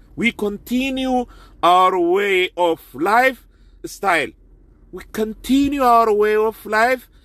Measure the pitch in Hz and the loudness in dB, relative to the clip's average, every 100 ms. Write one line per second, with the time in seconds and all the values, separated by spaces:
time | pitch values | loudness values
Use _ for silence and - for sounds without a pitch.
0 | _ - 220 - 208 202 - 247 269 262 | _ -4 -4 -2 -6 -8 -6 -4 -4 -4
1 | 262 254 240 - - - 165 180 185 185 | -2 -2 -4 -12 -20 -4 2 4 4 2
2 | 170 185 202 185 185 - 175 165 - 127 | 0 0 0 -2 -2 -2 -2 -2 -8 -8
3 | 170 226 262 247 _ _ _ _ 165 - | 0 2 2 -2 _ _ _ _ -16 -6
4 | 196 170 123 - _ - _ _ _ 180 | -2 -2 -2 -10 _ -20 _ _ _ -20
5 | - - 220 220 - 262 277 285 254 233 | -14 -8 -6 -8 -2 0 0 0 4 4
6 | 226 208 214 214 220 208 - 214 233 262 | 4 2 2 2 -2 -4 -4 0 0 -2
7 | - _ | -8 _